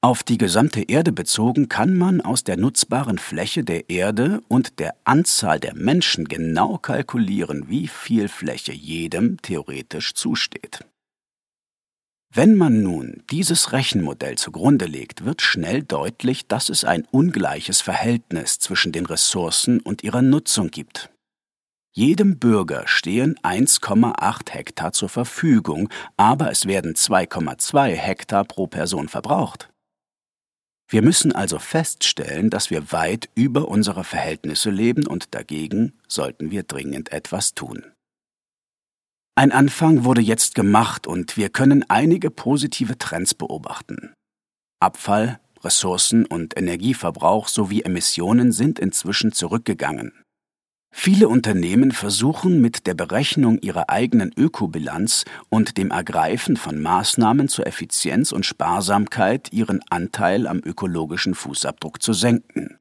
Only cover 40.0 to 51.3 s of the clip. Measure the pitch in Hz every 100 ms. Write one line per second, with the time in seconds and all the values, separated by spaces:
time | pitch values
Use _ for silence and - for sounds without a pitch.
40 | 120 120 110 113 - - 101 104 117 -
41 | - 90 87 - 98 - 131 139 - 104
42 | 151 175 110 - - 143 131 - 117 -
43 | - 82 95 - - 76 67 - - -
44 | - _ _ _ _ _ _ _ 92 -
45 | - 101 113 123 _ _ 87 - 95 90
46 | - 113 - 85 80 - 90 85 104 123
47 | 87 80 80 104 - - 98 104 - 87
48 | - - 87 117 123 113 139 - 95 -
49 | 85 104 110 - 85 113 - 92 69 67
50 | - _ _ _ _ _ _ _ _ -
51 | 190 190 220